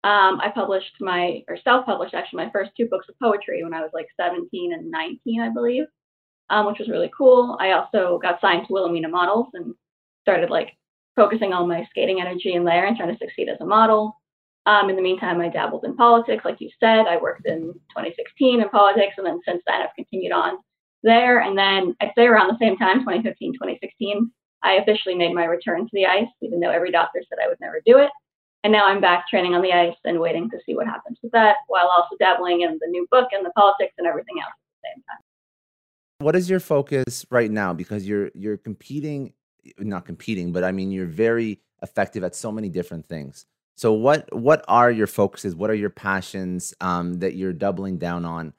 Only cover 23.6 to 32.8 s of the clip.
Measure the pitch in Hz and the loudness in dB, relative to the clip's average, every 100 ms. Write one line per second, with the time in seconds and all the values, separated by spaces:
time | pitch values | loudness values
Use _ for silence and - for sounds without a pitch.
23.6 | - - - _ 202 208 233 _ _ _ | -8 -10 -12 _ -6 -2 -4 _ _ _
24.6 | - 190 208 214 190 180 170 175 165 170 | 2 2 2 0 -2 -2 0 0 -2 -2
25.6 | 214 175 226 202 185 190 233 _ - 170 | -2 -4 -4 0 2 2 -2 _ -8 -4
26.6 | 175 165 180 170 170 175 175 - - - | -2 0 0 0 0 -4 -10 -6 -4 -4
27.6 | 175 160 220 262 294 - _ _ _ _ | -8 -2 6 6 6 0 _ _ _ _
28.6 | 208 214 202 196 190 175 - 202 180 175 | 2 4 4 4 4 2 0 -2 0 0
29.6 | 185 175 170 170 - 170 165 160 175 - | 2 2 2 -2 -4 -2 -2 -2 -6 -10
30.6 | - - 226 - - 233 233 233 214 208 | -8 -6 -6 -8 -14 -16 0 4 6 4
31.6 | - 190 175 180 175 - 185 180 180 175 | 0 0 4 4 2 0 2 2 0 0
32.6 | 170 160 | 0 -4